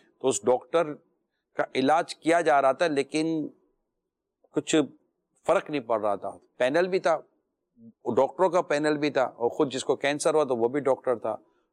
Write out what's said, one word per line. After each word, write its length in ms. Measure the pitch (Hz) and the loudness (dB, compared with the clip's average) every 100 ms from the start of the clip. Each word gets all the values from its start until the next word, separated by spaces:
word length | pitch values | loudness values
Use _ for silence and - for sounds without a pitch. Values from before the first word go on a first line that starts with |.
| _ _ | _ _
تو 60 | 131 | -4
اس 180 | 127 117 | 0 0
ڈاکٹر 480 | 127 - 165 156 135 _ _ _ _ _ - | 0 0 -2 -2 -6 _ _ _ _ _ -6
کا 80 | - 131 | -4 0
علاج 400 | 131 160 175 - | 2 2 0 -4
کیا 260 | 156 170 | 0 2
جا 200 | 156 143 | 4 4
رہا 100 | 135 | 4
تھا 160 | 131 170 | 2 0
لیکن 600 | 139 139 151 160 160 143 - _ _ _ _ _ _ _ _ _ | 0 -2 -2 -2 -2 -6 -12 _ _ _ _ _ _ _ _ _
کچھ 240 | 151 - 160 131 - _ _ _ _ - | -6 0 2 0 -6 _ _ _ _ -2
فرق 220 | 180 - | 0 -2
نہیں 120 | 147 | -6
پڑ 200 | 117 110 | -4 -2
رہا 140 | 104 98 | -2 -4
تھا۔ 160 | 98 87 _ - | -6 -14 _ -4
panel 300 | 127 156 185 | 0 0 0
بھی 120 | 185 | 0
تھا، 180 | 180 156 - _ _ _ _ _ - - - 117 | 0 -2 -4 _ _ _ _ _ -20 -10 -2 0
ڈاکٹروں 340 | 135 - 180 | 0 2 0
کا 120 | 175 | 2
panel 360 | 143 147 151 147 | 0 0 0 0
بھی 120 | 147 | 0
تھا، 140 | 139 | 0
اور 260 | 120 - 120 | -2 -2 -2
خود 240 | - 143 | 0 -2
جس 100 | 127 | -2
کو 120 | - 127 | -4 -2
cancer 380 | 139 147 170 | -2 -2 0
ہوا 100 | 156 | 0
تو 140 | 139 120 | 0 0
وہ 100 | 117 | 0
بھی 120 | 143 | 0
ڈاکٹر 360 | 131 127 - 113 | 0 0 -2 -4
تھا۔ 200 | 113 107 _ _ _ | -4 -8 _ _ _